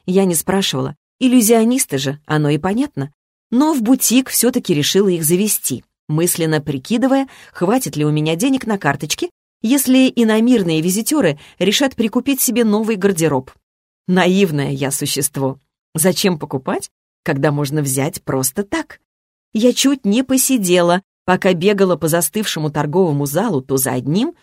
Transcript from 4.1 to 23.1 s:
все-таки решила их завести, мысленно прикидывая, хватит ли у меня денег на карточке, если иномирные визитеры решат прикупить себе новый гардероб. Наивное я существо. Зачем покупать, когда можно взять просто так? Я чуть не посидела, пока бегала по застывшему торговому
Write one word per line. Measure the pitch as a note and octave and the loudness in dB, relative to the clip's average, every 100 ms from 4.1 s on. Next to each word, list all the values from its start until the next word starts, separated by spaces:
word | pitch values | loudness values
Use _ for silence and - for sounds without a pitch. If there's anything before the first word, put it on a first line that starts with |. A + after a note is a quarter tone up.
| B3 C4 | 2 0
все-таки | - A#3+ A#3+ - | 0 0 0 0
решила | D3 C3+ F#3+ G3+ | 0 0 2 2
их | F3 | 0
завести, | D3+ F3+ G#3 - - B2+ - _ - | 0 0 0 -2 -6 -8 -10 _ -4
мысленно | D3+ F3 - D#3+ D#3 | 0 0 0 0 -2
прикидывая, | D3+ C#3 - A3+ B3+ C4+ C4+ - - | -2 -8 -4 -2 2 0 -2 -10 -20
хватит | - F3+ B3+ D#3+ D3 | -4 0 0 -2 -2
ли | D3+ | -2
у | |
меня | D3+ D#3 E3 | 0 -2 0
денег | C4 C4 A3+ | 0 -2 -2
на | G3 | -2
карточке, | D3 C#3 D3+ - F4 _ _ _ | -2 -4 -6 -6 -8 _ _ _
если | A3 C#4 B3+ C4 C4 - | 0 0 4 4 4 2
иномирные | A3 A3 A#3 A#3+ E3+ D#3+ | 2 2 4 2 2 0
визитеры | F3 F#3+ A3 D4+ F3 D3 - - | 0 -2 -2 0 0 -2 -10 -4
решат | F#3 - C4+ - | -2 0 0 -2
прикупить | A3 B3 C4+ C4+ | -2 -2 -2 -2
себе | - A#3 | 0 0
новый | A3+ G#3 A3 G#3 | 0 0 -2 0
гардероб. | G3+ E3+ D#3+ C3+ - - _ _ _ _ - | 0 2 0 0 -4 -16 _ _ _ _ -2
Наивное | F#3 F3+ F#3+ F#3+ D3 C#3 | 2 4 4 2 0 -4
я | C3+ C3+ | -4 -4
существо. | - C#3+ C#3 C#3 C#3+ C3+ C#3 _ _ _ D#3 | -4 -4 -4 -4 -4 -4 -6 _ _ _ -2
Зачем | F3+ F3+ G3 D#3 | 0 2 0 -2
покупать, | D3 C3+ F3 F4 - _ _ _ | -4 -6 -6 -8 -10 _ _ _
когда | - C#3 D3+ | -6 0 0
можно | D3 C#3+ D3+ | 0 -2 -2
взять | C#3 C3+ C#3+ - | -2 -2 -4 -6
просто | - C3+ C3 - | -4 -2 -2 -4
так? | G3+ D#4+ - - _ _ _ _ _ | -4 -6 -6 -14 _ _ _ _ _
Я | A3 B3 | 0 2
чуть | - C4+ C#4 G3 | 2 0 0 0
не | A3+ | 0
посидела, | C4 C4 - C4 F3+ F3+ F3 F3+ - _ - | 0 0 0 0 2 2 4 0 -4 _ -2
пока | F#3 F#3+ | 0 2
бегала | F3 F#3+ G3+ F#3+ D#3+ | 2 2 2 2 0
по | E3 | 0
застывшему | E3+ F3 G#3+ G#3 D#3+ D3+ | 0 -2 -4 -4 -4 -4
торговому | D3+ D3 E3+ F3+ | -4 -2 0 2